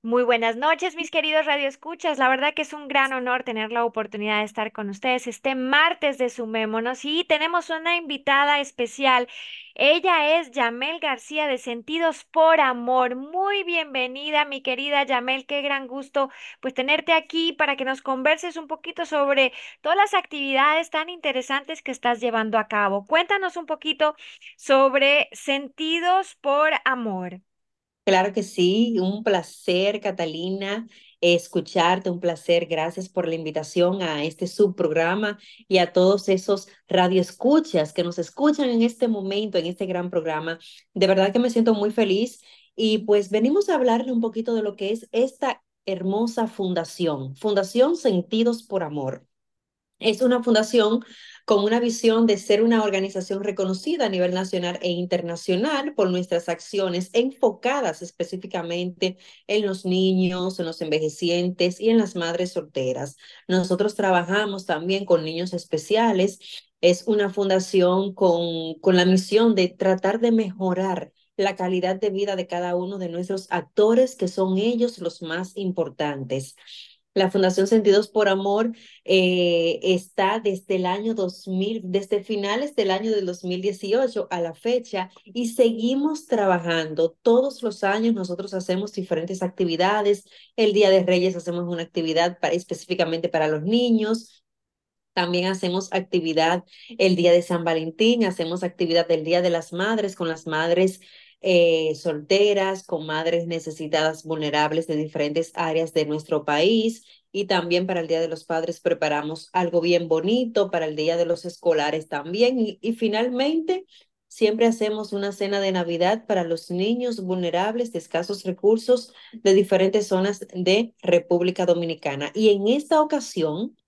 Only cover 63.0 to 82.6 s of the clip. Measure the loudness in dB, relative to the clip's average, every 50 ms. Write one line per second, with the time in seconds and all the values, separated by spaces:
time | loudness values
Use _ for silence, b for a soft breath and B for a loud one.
63 | -6 -10 -10 B B B B B B 0 0 0 2 2 0 0 0 -2 0 0
64 | 2 2 2 2 2 0 0 0 0 -2 -6 -8 -4 -4 -4 -4 -2 -2 -2 -4
65 | 2 2 2 2 2 -4 -6 -6 -6 -6 -6 -8 -6 _ -6 -6 -2 0 2 2
66 | 4 2 4 2 0 0 -2 -8 B B B B B B _ _ 4 4 4 4
67 | 0 0 0 2 0 0 0 -2 0 2 2 0 0 2 2 4 4 4 2 2
68 | 0 -2 -2 2 2 2 2 2 -2 -4 -4 -6 -6 -8 -10 0 2 4 4 6
69 | 6 6 4 4 2 2 2 4 4 4 4 4 0 0 0 _ 0 0 0 2
70 | 0 -2 0 2 2 2 2 2 0 -2 -6 -4 -4 -2 -2 -2 -2 -4 -4 -6
71 | -8 -14 _ _ _ _ _ -2 -2 -2 0 -2 -4 -2 -2 0 0 0 -2 0
72 | -2 -2 -2 -2 -2 -2 -2 -4 -4 -4 -4 -4 -2 -2 -2 -2 -4 -4 -8 -8
73 | -8 -6 -6 -6 -4 -4 -6 -6 -4 _ -4 -4 -4 _ _ 4 4 6 6 4
74 | 2 2 0 -4 -4 -4 0 -2 0 0 0 0 0 0 0 0 -2 -2 -2 -6
75 | -8 -8 -8 -8 -8 -8 -6 -6 -6 -8 -8 -6 -6 -4 -2 -4 -4 -6 -4 -4
76 | -4 -4 -4 -6 -6 -6 -6 -6 -6 -10 -18 B B B B B B B B B
77 | B _ _ 0 0 2 2 2 2 2 4 2 2 4 4 4 6 6 6 6
78 | 4 2 _ 2 2 4 2 2 0 0 0 2 0 -2 -4 B B B B B
79 | B 2 4 4 4 4 2 2 2 2 2 2 2 0 0 0 0 0 0 0
80 | -2 -6 _ 0 0 0 0 0 -2 -2 -4 -4 _ -4 -2 -2 0 -2 -2 -2
81 | -2 -4 -2 -2 -4 -4 -6 -10 -10 -6 -4 -2 -2 -2 -4 -6 -6 -2 -2 -2
82 | -2 0 -4 -4 -2 -4 -6 -4 -2 -2 -2 -2